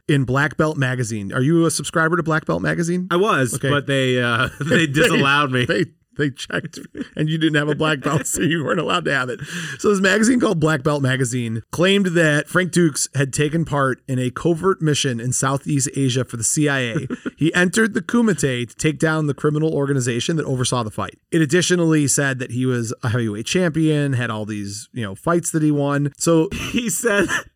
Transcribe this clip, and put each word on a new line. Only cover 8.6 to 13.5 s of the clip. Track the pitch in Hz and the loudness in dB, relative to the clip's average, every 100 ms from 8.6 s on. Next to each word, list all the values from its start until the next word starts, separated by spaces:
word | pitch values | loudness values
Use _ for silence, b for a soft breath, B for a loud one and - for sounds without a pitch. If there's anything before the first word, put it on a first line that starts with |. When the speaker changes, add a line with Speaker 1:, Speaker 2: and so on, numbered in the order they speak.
| 139 | -2
Speaker 1:
weren't | 185 | -2
allowed | - 180 160 | 0 -2 0
to | |
have | 139 127 | -2 -2
it. | 117 147 175 165 131 | -6 -10 -10 -10 -2
So | - | 0
this | 202 | 4
magazine | 190 202 226 254 | 4 4 4 4
called | 220 175 | 2 2
Black | 151 156 | 2 2
Belt | 151 147 | 0 0
Magazine | 131 131 131 127 117 113 - | 0 0 0 -2 -4 -6 -6
claimed | - 180 196 190 | 0 4 4 2
that | 170 156 147 147 | 2 4 2 0
Frank | 175 180 | 0 2
Dukes | - 170 135 - 135 | 2 2 2 -4 -2
had | 139 | -2
taken | 135 147 | 0 0